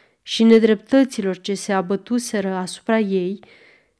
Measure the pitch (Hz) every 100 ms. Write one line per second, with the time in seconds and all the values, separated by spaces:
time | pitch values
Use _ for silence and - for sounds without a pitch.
0 | _ _ - - 226 226 220 214 - 269
1 | 269 - 196 180 - 190 - 190 180 196
2 | - 240 240 208 190 185 180 - - 220
3 | 202 190 180 208 - _ _ _ _